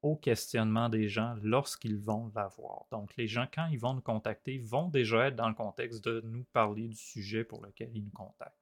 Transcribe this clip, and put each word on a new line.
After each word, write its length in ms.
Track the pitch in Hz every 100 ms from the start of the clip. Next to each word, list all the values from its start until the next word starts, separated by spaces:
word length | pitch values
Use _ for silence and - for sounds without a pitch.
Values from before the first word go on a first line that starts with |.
aux 120 | 147 151
questionnements 720 | - 113 - 120 110 110 117
des 180 | 110 107
gens 280 | 101 113 113
lorsqu'ils 560 | 104 123 139 - 113 107
vont 340 | 104 107 117 107
l'avoir. 500 | 98 - - - -
Donc, 240 | 110 101 -
les 100 | 113
gens, 200 | 117 131
quand 140 | - 165
ils 120 | 139
vont 160 | 120 131
nous 60 |
contacter, 580 | - 110 113 107 - 131
vont 300 | 113 123 175
déjà 380 | 143 113 113 131
être 80 | 120
dans 140 | 117
le 60 | 107
contexte 480 | 107 - 123 113
de 180 | 117 113
nous 220 | 113 117 127
parler 340 | 120 107 104 113
du 80 | 110
sujet 480 | - 117 98 110
pour 220 | 113 107 101
lequel 240 | - 113 113
ils 80 |
nous 80 | 101
contactent. 440 | - 98 - - _